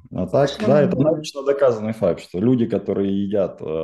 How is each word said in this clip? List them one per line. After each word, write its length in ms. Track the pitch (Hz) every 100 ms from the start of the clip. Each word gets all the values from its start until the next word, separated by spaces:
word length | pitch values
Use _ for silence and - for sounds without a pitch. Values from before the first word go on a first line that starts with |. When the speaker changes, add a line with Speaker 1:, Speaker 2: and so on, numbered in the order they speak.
| -
Speaker 1:
А 140 | - 92
так, 300 | 135 143 -
Speaker 2:
Совершенно 100 | -
Speaker 1:
да, 140 | 147
это 160 | 139 -
Speaker 2:
верно. 40 |
Speaker 1:
научно 420 | 151 160 156 143
доказанный 500 | 135 139 135 110 107
факт, 280 | 110 95 80
что 180 | - 87
люди, 260 | 113 127 113
которые 560 | 98 98 98 98 98 101
едят, 340 | 101 90 -
э, 40 | - 80